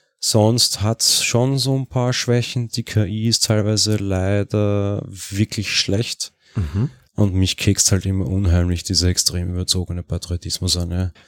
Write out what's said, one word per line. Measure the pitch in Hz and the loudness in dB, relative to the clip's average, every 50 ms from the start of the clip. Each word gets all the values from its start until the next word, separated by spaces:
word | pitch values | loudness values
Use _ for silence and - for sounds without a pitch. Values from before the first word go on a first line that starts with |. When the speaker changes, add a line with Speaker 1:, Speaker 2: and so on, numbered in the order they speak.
| _ _ _ _ | _ _ _ _
Speaker 1:
Sonst | - - - 110 107 110 120 120 - - - - 98 | -4 0 4 4 6 6 4 4 2 0 0 0 0
hat's | 107 117 - - - - - - | -2 0 0 0 0 2 2 0
schon | - - 120 123 131 139 135 | 0 2 2 2 2 0 0
so | 123 131 135 135 | 0 0 0 -2
ein | 131 | -2
paar | - - 127 123 123 127 | -4 -2 -2 0 0 0
Schwächen. | - - - 120 120 117 - - 123 120 113 | -2 0 0 0 0 0 -2 -4 -4 -4 -4
Die | - - 113 | -4 -6 -6
K | - - 110 107 | -2 0 0 0
I | 90 107 107 110 117 | 0 -2 -2 0 0
ist | 110 - - | 2 2 2
teilweise | - 110 107 101 104 110 104 90 107 107 | 2 2 2 2 2 2 2 2 2 0
leider | 104 101 98 95 92 92 95 101 104 101 - - 107 104 104 101 101 101 101 101 101 104 | 0 0 0 0 0 2 2 2 0 0 0 0 0 2 2 0 0 0 -2 -2 -4 -6
wirklich | 98 98 95 - - 101 98 110 - - - 101 - - | -8 -12 -14 -12 -8 -2 -2 -2 0 0 -6 -6 -2 -2
schlecht. | - - - 95 101 117 - - - - - _ _ _ _ _ | -2 0 0 0 0 0 -2 -4 -8 -10 -12 _ _ _ _ _
Speaker 2:
Mhm. | - 85 76 76 95 117 143 - _ _ _ _ | -4 -4 -2 -2 -2 -2 -2 -4 _ _ _ _
Speaker 1:
Und | - 104 101 92 | 0 0 2 2
mich | 95 95 92 - | 2 2 2 0
kekst | - - - 98 - - - 101 | 0 0 0 2 2 2 2 2
halt | 92 - | 2 0
immer | 95 95 95 95 | 0 -2 -2 -2
unheimlich | 87 92 95 101 90 82 87 87 87 90 85 - | 0 0 0 2 4 4 4 4 2 0 -2 -2
dieser | - 95 80 85 90 | -2 -2 2 2 2
extrem | 87 - - - - 90 87 92 | 2 2 -2 -2 -2 -4 -4 -4
überzogene | 90 90 92 - - 95 87 - 90 87 85 | -4 -4 -2 -2 -2 -2 -2 -4 -6 -8 -6
Patriotismus | - 85 85 - - 87 85 - 85 - - - 90 87 | -4 -6 -6 -4 -4 -6 -6 -6 -8 -8 -4 -2 -2 -2
an, | 90 87 87 | -2 -2 -2
ja. | 87 90 92 90 - - - | -2 -2 -2 -4 -4 -10 -20